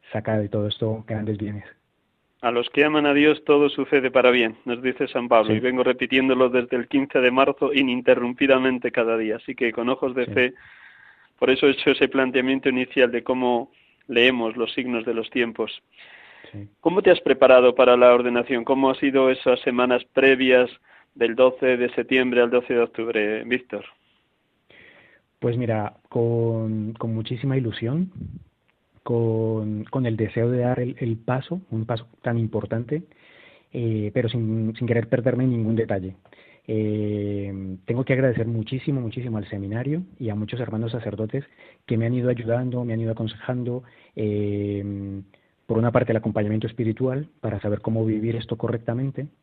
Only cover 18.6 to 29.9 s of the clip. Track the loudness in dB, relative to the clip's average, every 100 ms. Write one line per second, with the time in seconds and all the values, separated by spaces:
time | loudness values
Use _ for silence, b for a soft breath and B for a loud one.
18.6 | 0 0 2 0 0 4 2 2 2 2
19.6 | 0 0 2 0 0 4 4 6 6 6
20.6 | 4 -4 b b b -2 -2 4 4 4
21.6 | 0 2 0 -2 0 0 2 2 4 2
22.6 | 2 0 0 -2 -4 -2 -2 -4 -4 -6
23.6 | -4 -12 -12 _ _ _ _ _ _ _
24.6 | _ b b b b b _ _ -4 -2
25.6 | -2 -2 -4 -10 _ -2 0 0 0 -2
26.6 | -4 -4 -6 -6 -6 -4 -6 -4 -2 -2
27.6 | -2 -4 -4 -2 -4 -8 -14 -14 -20 _
28.6 | _ _ _ _ -4 0 0 0 -2 -2
29.6 | -4 -6 -6